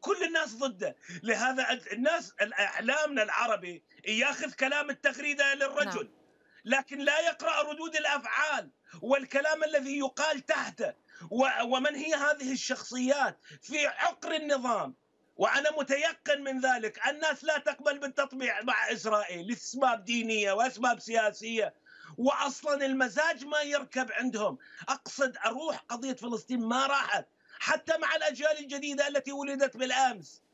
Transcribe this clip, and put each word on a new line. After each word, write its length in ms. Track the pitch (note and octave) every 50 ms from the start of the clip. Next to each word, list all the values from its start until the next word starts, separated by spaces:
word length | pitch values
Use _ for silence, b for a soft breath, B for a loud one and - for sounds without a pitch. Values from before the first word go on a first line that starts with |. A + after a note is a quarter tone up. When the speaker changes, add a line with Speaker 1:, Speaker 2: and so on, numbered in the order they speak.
Speaker 1:
كل 240 | - - G4+ F4+ F4+
الناس 300 | E4 E4 D#4+ D#4 C4+ G#3+
ضده. 420 | A3+ C#4 C4+ A3 F3+ G3 D#3+ A#2+ B B B F3 F3 B
لهذا 440 | A3 A3+ G3+ A3+ B3+ C4 B3+ B3+ A3+ B3+ B3 - - G#3
الناس، 400 | G#3+ B3 D4 E4 E4+ - - - -
الإعلامنا 840 | G3+ G#3 A#3+ F#3 G3+ F#3+ - - A3 A3+ C4 D4+ D4+ D4+ C#4+ B3+ G#3+
العربي 600 | G#3 - F#3+ A#3 A#3+ A3 F#3 F3 F3 F3 D#3+ _ b b b b F#3
ياخذ 440 | A3 G#3+ B3 C#4+ C#4 - D#4 C#4+ -
كلام 380 | - C4 C4 C#4+ D4 D4 D4
التغريدة 640 | C#4 - - C#4+ C4+ A#3 C#4+ D4 C#4+ C#4+ C#4+ C#4 C#4
للرجل، 500 | C#4 C#4 C#4 C#4 D4 D4 - F3+ - D3
Speaker 2:
نعم. 720 | - - _ _ _ _ _ _ _ _ - _ G#3 B3 C4+
Speaker 1:
لكن 200 | C4 - C#4+ C#4
لا 220 | C#4 C#4+ D4 D#4
يقرأ 420 | D#4+ E4+ D#4+ - - E4 D#4+ D4 D4
ردود 340 | D4 D4+ D4+ D#4+ E4 D#4
الأفعال 720 | D#4 D4+ D4 C#4+ C#4 - A3+ A3 B3 D4 D#4 D4 B3+ G3 D3 _ _ B B B E3+ D#3
والكلام 600 | A3+ C4+ C#4 C4+ - - C#4 C#4 D#4 D#4 D#4 D#4
الذي 340 | D4+ D#4 D4 C4 C4+ C4+ C#4+
يقال 420 | C#4 C4+ - - C#4+ D#4 D#4 C#4
تحته 520 | - - D#4 C#4 B3+ A3 F3+ - A#3 B2 - _ _ B B B F3 E3
و-، 320 | - A#3+ C4 C4+ - - A#3+
ومن 300 | B3 B3+ C4 C4 D4 D4
هي 200 | C#4+ D4+ D#4 D#4+
هذه 380 | C#4+ C#4+ D4 D4+ D4 C#4 B3+ C4+
الشخصيات 840 | B3+ - - B3+ A#3+ - - - B3+ B3 B3+ C#4+ C#4+ C4+ G#3 - _ B B D#3 C#3+
في 260 | B - B3+ D4+ D4
عقر 480 | C#4+ - - - F4 E4+ - - E4 E4
النظام. 600 | D#4 D#4 D4 C#4+ C4+ B3 B3 A#3 G3+ D#3+ - C4 _ _ _ _ _ _ _ _
وأنا 420 | - F3+ A3 A#3+ C4+ C#4+ D4+ D#4 D#4
متيقن 680 | C#4 - C4+ C#4 D4+ E4 D#4+ - _ - D4 C#4+ C#4
من 160 | C#4 C4+ C4
ذلك، 400 | B3+ C4 B3+ A#3+ A3 G#3+ G#3+ - G#3 B3+
الناس 360 | D4 D4+ D#4 D#4 C#4+ - -
لا 140 | D#4 D#4 D4
تقبل 400 | C#4 D4 C#4+ - C4+ D4 C#4 C#4+
بالتطبيع 640 | C#4+ C#4 C4 - C#4 C#4 C4 C4 B3+ A#3+ G#3 G3 A3
مع 300 | B3 A#3 G#3+ A3+ A3 A#3
إسرائيل 540 | G#3+ D3+ A3 G#3+ G#3 G#3 F3+ F3+ F3 E3+
لأسباب 580 | G3 A#3+ - - - - B3+ C#4 B3+ A#3 A3 F#3+
دينية 480 | F#3 A#3+ A#3+ A3+ A3+ A3 G#3+ G#3 G3+ G3
وأسباب 480 | G3+ A#3 C4 - G3+ A#3 B3+ A#3+ -
سياسية، 720 | - - A3+ A3+ A3 G#3+ G#3 - G#3+ A3+ A#3 A3+ G#3 E3 - _ _ B B B B B D#3+ B
وأصلًا 680 | A#3+ C4 C#4 B3+ C#4 C#4+ C4 - - D4+ C#4+ C#4 C#4+
المزاج 580 | C4+ C4+ C4 C4 B3 F#3 C4 D4+ E4 D#4+ - C4
ما 160 | C#4+ D4+ D4+
يركب 520 | D4 C#4+ C#4+ C#4+ C#4 - - B3+ C4 A#3+ G#3+
عندهم. 460 | G#3 B3 B3+ - G#3+ G#3 G3 - B3+ B B B B B B
أقصد 480 | C4 C4 _ - - - C#4 C4 - - G3
أروح 300 | A3 A3+ C4 D#4+ D#4+ C#4+ - - _
قضية 260 | A#3+ A#3+ A#3 C4+ B3+
فلسطين 460 | B3+ - B3 A#3+ G#3+ - _ B3+ B3
ما 260 | A3+ A3 A#3+ B3+ C#4
راحت، 400 | C4+ C#4 C#4 C4 - G#3 F#3+ - _ _ B B B B B
حتى 400 | - - D4+ D#4 - - D#4+ D#4
مع 180 | D#4 C4 D#4
الأجيال 420 | D#4 D4+ D4+ C#4 G#3+ C#4+ D#4 D#4 D4+
الجديدة 500 | D4 C#4 C#4+ C#4+ C#4 D4 C#4+ C4+ C#4+ C#4+
التي 240 | C#4+ C#4+ C4+ C4+ C#4
ولدت 440 | C#4 C#4+ C#4 C#4 C4 C#4 C4+ -
بالأمس 680 | A3+ B3+ B3+ B3 B3+ C4+ B3+ A#3 G3+ D#3 - - - _ _